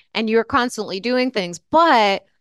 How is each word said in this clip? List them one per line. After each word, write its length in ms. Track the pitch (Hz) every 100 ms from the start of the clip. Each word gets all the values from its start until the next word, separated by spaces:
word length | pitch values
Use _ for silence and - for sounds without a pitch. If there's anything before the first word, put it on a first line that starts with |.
| _
and 160 | 196 220
you're 160 | 226
constantly 560 | 226 285 247 - 202 190
doing 300 | 214 254 254
things. 280 | 226 175 175
But 680 | _ 311 330 254 208 196 - _